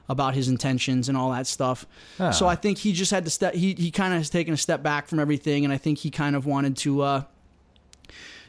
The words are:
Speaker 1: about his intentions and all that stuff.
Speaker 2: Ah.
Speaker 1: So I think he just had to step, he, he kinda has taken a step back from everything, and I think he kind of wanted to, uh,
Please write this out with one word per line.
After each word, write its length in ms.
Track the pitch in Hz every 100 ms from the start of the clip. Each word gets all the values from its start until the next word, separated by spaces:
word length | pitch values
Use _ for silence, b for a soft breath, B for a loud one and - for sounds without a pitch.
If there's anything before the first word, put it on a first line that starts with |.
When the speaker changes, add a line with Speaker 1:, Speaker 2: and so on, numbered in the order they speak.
| -
Speaker 1:
about 240 | 135 135
his 140 | 135 127
intentions 580 | 127 135 127 - 127 123
and 100 | 135
all 140 | 131
that 140 | 123 131
stuff. 380 | - 131 127 - B B B
Speaker 2:
Ah. 120 | 180
Speaker 1:
So 140 | 139 180
I 80 | 170
think 220 | 208 190
he 120 | 214
just 180 | 175 190
had 120 | 190 170
to 60 |
step, 220 | - 185
he, 200 | 175 190 180
he 120 | 170
kinda 260 | 202 190 175
has 120 | 151
taken 240 | 175 165
a 40 | 151
step 240 | - 147
back 240 | 151 147 -
from 120 | 160
everything, 440 | 147 143 151 143 143
and 80 |
I 40 | 139
think 220 | 160 143
he 100 | 151
kind 260 | - 143 143
of 100 | 143
wanted 300 | 139 139 131
to, 240 | 147 139
uh, 220 | 139 139 139 _ - _ _ _ _ - B B B B